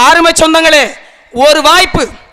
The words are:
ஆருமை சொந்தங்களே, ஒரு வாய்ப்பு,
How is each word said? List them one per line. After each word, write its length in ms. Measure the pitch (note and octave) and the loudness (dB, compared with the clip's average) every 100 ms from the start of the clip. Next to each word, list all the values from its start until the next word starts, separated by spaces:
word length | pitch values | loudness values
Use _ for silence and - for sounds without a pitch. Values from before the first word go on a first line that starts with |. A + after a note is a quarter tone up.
| C4 | 0
ஆருமை 260 | E4 E4+ E4 | 2 0 0
சொந்தங்களே, 420 | D#4+ D#4+ D#4+ D4+ A#3 - - _ _ A#3 C#4+ | 0 0 0 0 -2 -8 -20 _ _ -2 0
ஒரு 140 | D4+ D4 | 2 2
வாய்ப்பு, 360 | F4 F#4 - D#3 - _ | 0 0 -4 -6 -10 _